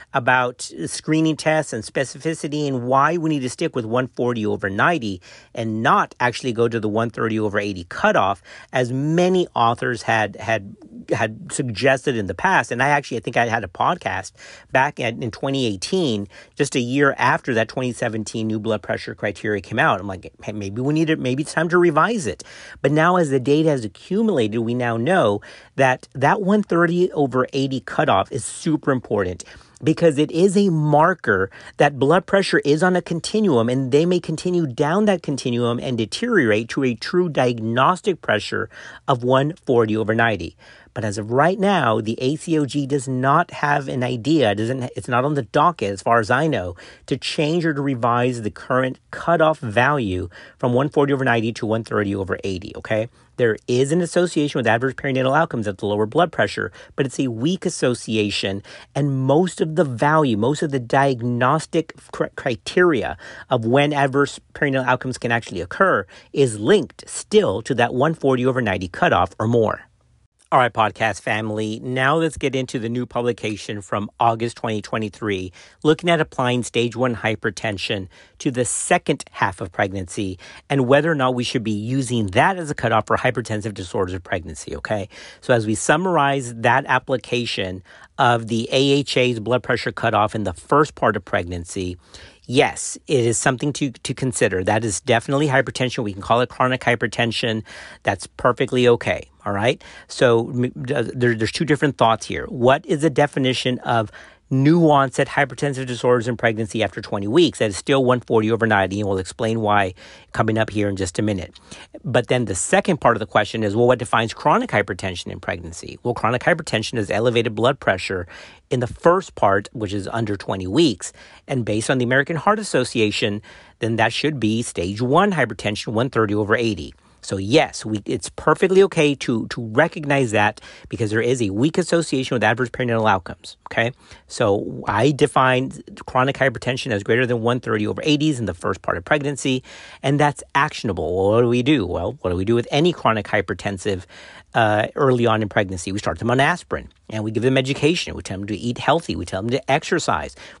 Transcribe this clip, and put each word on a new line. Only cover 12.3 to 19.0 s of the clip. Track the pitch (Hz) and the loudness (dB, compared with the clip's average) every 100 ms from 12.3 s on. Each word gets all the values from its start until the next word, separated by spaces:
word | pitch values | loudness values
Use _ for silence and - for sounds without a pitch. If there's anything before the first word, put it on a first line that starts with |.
past. | 90 190 175 - | -2 0 2 0
And | 120 | 0
I | 135 | 2
actually, | 147 139 123 | 0 -2 -8
I | |
think | - 120 | -4 0
I | 120 | 0
had | 113 | 0
a | 95 | -4
podcast | - 123 175 - 95 95 - - - - | -2 -2 -2 -4 -6 -8 -16 -20 -20 -2
back | 131 139 - | 0 0 -2
at, | 123 117 | -6 -4
in | 117 | -8
twenty | - 139 135 120 | -6 -4 -2 -2
eighteen, | 95 - 190 156 107 101 - - - | -4 -2 0 0 -2 -6 -12 -10 -4
just | 143 | -2
a | 139 | -2
year | 120 135 143 - | 0 2 2 2
after | 123 156 - | 0 0 0
that | 113 110 | 0 0
twenty | - 127 | -2 -4
seventeen | 113 120 110 104 117 110 | -4 -4 -4 -6 -6 -4
new | 107 | -4
blood | 107 107 | -2 -4
pressure | - 107 | -4 -6